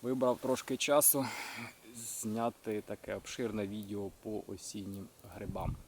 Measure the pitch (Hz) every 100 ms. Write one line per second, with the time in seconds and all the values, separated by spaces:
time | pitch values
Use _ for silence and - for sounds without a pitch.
0 | 120 131 123 120 127 127 - 127 - 147
1 | 147 143 123 - - - 117 - 110 120
2 | 117 - 113 110 117 - - 107 - 104
3 | - 101 - - 120 107 101 107 101 101
4 | 98 - 110 107 - 98 - 107 98 98
5 | 95 - 104 104 98 98 92 -